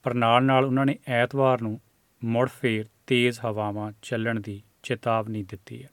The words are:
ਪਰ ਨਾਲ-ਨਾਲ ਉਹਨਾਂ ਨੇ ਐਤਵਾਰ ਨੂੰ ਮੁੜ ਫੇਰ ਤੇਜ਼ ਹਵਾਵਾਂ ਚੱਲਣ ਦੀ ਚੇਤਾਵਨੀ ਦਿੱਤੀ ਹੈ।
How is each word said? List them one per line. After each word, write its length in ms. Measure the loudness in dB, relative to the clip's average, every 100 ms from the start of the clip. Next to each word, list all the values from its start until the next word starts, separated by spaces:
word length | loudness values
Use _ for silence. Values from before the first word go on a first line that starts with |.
ਪਰ 120 | -2
ਨਾਲ-ਨਾਲ 500 | 2 4 6 6 4
ਉਹਨਾਂ 220 | 4 2 0
ਨੇ 120 | -2 -2
ਐਤਵਾਰ 540 | 0 0 2 2 2
ਨੂੰ 180 | -2 -8 _ _ _ _
ਮੁੜ 240 | -2 0 0
ਫੇਰ 360 | 0 -2 -2 -6 _ 0
ਤੇਜ਼ 340 | 2 2 0
ਹਵਾਵਾਂ 480 | -6 -4 -4 -4 -8 -12
ਚੱਲਣ 380 | -8 -4 -2 -4
ਦੀ 220 | -6 -14 _ _
ਚੇਤਾਵਨੀ 600 | -8 -4 0 0 -2 -8
ਦਿੱਤੀ 400 | -8 -14 -16 -18
ਹੈ। 60 | -18